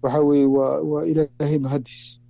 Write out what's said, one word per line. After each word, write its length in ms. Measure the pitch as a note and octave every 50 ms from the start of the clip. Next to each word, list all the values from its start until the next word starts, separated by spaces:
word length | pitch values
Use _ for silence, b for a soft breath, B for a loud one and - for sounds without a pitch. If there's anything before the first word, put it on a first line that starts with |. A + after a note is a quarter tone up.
| -
waxa 160 | C3+ B2 D3+
weeye 240 | D3+ D3 D3 C#3+ C#3
waa, 360 | C3+ C3+ C#3 C3+ C3+ C3+ C#3+
waa 220 | D#3+ D#3 D3+ D3 D#3+
Ilaahay 540 | E3 D#3 D#3 D#3 C#3+ _ - D3+ D3 D3+ D3+
mahadiis. 600 | C#3 C3 C#3 C#3+ B2+ - - - - - - - _ _